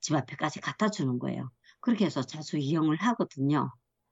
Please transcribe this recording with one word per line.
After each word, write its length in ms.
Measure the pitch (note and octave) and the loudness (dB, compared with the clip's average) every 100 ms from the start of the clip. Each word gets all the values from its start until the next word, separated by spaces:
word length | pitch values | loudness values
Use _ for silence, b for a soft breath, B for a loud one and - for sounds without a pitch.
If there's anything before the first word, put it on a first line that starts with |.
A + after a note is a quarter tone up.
집 140 | - D3+ | -2 -2
앞에까지 440 | - - D3+ - | -2 -4 -4 -4
갖다 280 | - - G#3+ | -8 0 0
주는 300 | G#3 C#3 B2 | 2 0 0
거예요. 300 | C3+ - B2+ - b b | -2 -4 -6 -12 b b
그렇게 260 | - G3+ A3 | 0 2 2
해서 160 | - | 0
자주 340 | - D#3 D3+ D#3 | -4 -6 -4 -2
이용을 400 | C#3 D#3+ D#3 D3+ | 0 2 2 2
하거든요. 760 | G#3+ A#3+ F3 - C#3 D3 C3 - _ _ _ | 2 0 -2 0 2 2 0 -6 _ _ _